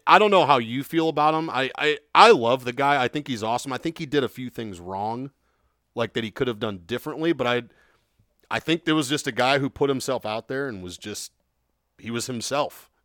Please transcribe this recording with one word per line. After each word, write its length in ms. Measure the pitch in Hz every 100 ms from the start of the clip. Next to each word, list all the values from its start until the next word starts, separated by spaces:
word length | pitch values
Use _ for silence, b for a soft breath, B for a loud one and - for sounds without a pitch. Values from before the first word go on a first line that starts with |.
| -
I 120 | 175
don't 120 | 208
know 140 | 196 139
how 120 | 139
you 260 | 113 123
feel 260 | 139 165 160
about 240 | 151 151
him. 160 | 160 160
I, 220 | 123 131 -
I, 220 | 147 151 _
I 180 | - 208
love 320 | 190 117 131
the 100 | 123
guy. 280 | 123 139 143
I 40 | 123
think 200 | 156 143
he's 160 | 120
awesome. 300 | 110 120 143
I 40 | 123
think 200 | 170 165
he 80 | 156
did 180 | 143
a 60 | 123
few 200 | - 127
things 300 | - 113 90
wrong, 520 | 87 95 107 117 139 _ _ _ _ _ _
like, 200 | - 117
that 100 | -
he 80 | 113
could 160 | - 127
have 120 | 107
done 240 | 110 98 85
differently. 480 | 120 - 143 160
But 140 | 151 120
I, 160 | 123 120 _ b b b b _ _ -
I 80 | 113
think 260 | - 170 -
there 100 | 156
was 140 | 131
just 160 | 147 -
a 60 |
guy 260 | 113 123 139
who 120 | 135
put 180 | - 143
himself 360 | 135 - 123 107
out 220 | 110 -
there 200 | 135 139
and 160 | 104
was 140 | 90 85
just, 340 | 104 104 - _ _ _ _ _ _ _
he 140 | 110
was 160 | 117 110
himself. 640 | 123 - 139 143 - - _